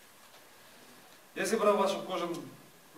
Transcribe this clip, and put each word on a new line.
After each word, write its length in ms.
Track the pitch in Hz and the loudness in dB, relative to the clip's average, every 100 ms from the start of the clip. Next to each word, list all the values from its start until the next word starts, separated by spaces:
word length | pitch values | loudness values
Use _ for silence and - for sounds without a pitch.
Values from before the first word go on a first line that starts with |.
| - - - - - - - - - - - - - - | -20 -20 -20 -20 -20 -20 -20 -20 -20 -20 -20 -20 -14 -6
Я 80 | 190 | 0
зібрав 300 | 220 208 202 | 2 4 4
вас, 140 | 196 | 2
щоб 160 | - 180 | 0 -4
кожен 300 | 180 170 165 139 - - - - | -4 -4 -6 -10 -16 -20 -20 -12